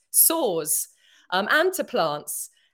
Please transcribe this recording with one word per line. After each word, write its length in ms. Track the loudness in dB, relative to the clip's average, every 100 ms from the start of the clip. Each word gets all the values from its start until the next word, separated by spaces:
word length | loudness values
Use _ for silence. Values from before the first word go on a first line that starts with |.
| _
soars, 800 | 2 2 2 0 -2 -2 -4 -6 _ _ _ -4
um, 180 | -2 2
and 220 | 2 2
to 80 | 0
plants, 680 | -4 -2 0 -2 -6 -10 -10 _ _